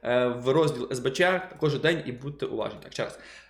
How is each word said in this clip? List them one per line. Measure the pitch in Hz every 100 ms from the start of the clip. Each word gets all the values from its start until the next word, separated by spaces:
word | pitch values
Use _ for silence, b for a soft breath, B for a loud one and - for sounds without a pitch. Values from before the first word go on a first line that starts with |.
е, | 117 123 123
в | 120 127
розділ | 147 151 123 123
С | 127
Б | 135
Ч | 156 180 185 -
також | - 156 135
день | 156 170 -
і |
будьте | 120 139 147 -
уважні. | 113 107 104
Так, | -
ще | -
раз. | - - B B